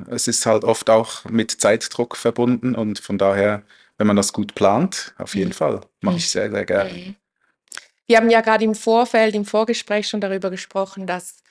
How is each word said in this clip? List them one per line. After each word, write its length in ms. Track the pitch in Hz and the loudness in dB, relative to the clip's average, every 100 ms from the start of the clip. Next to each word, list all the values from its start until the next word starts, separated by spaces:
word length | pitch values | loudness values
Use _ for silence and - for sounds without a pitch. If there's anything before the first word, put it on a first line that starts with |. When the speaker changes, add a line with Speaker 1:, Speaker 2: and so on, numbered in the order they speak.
| - | -10
Speaker 1:
Es 180 | 123 - | -6 -2
ist 200 | 113 117 | 0 2
halt 160 | 110 | 2
oft 260 | 113 110 - | 2 0 4
auch 360 | 113 117 - - | 4 2 -6 -2
mit 260 | 113 110 | 0 0
Zeitdruck 680 | - 104 117 - - 120 - | 2 2 2 0 -6 -6 -2
verbunden 560 | - 117 120 123 127 | -2 0 0 0 -2
und 240 | 120 107 101 | -2 -4 -4
von 220 | - 101 | -4 0
daher, 420 | 98 98 104 104 - _ _ - | 2 4 2 0 -8 _ _ 0
wenn 100 | 104 | 2
man 80 | 101 | 4
das 180 | 101 | 2
gut 220 | - 104 - | -2 -6 2
plant, 580 | 98 107 185 - - - | 2 4 0 -4 -12 -12
auf 160 | - 196 | -8 -4
jeden 140 | 180 | -4
Speaker 2:
Mhm. 40 | |
Speaker 1:
Fall. 280 | - 151 104 - _ | -2 -2 -4 -10 _
Mach 140 | 101 | -2
Speaker 2:
Mhm. 40 | 170 | -2
Speaker 1:
ich 140 | - | -2
sehr, 180 | 98 104 | -2 -4
sehr 160 | 104 92 | -4 -2
gerne. 240 | 92 95 | -2 -2
Speaker 2:
Mhm. 240 | 87 190 202 _ _ _ _ - - - _ - | -6 -14 -18 _ _ _ _ -20 -20 -20 _ 2
Wir 100 | 226 | 4
haben 140 | 233 | 6
ja 100 | 226 | 4
gerade 220 | 220 220 | 4 2
im 100 | 220 | 0
Vorfeld, 640 | 214 226 226 247 226 220 208 | -2 2 2 2 2 2 0
im 100 | 202 | -2
Vorgespräch 600 | 214 220 233 - 208 202 | -2 0 -2 -2 -4 -4
schon 120 | 214 | -4
darüber 280 | 196 190 190 | -4 -4 -6
gesprochen, 560 | 185 - 196 190 196 185 | -8 -8 -6 -6 -8 -8
dass, 300 | 180 - - _ | -8 -10 -20 _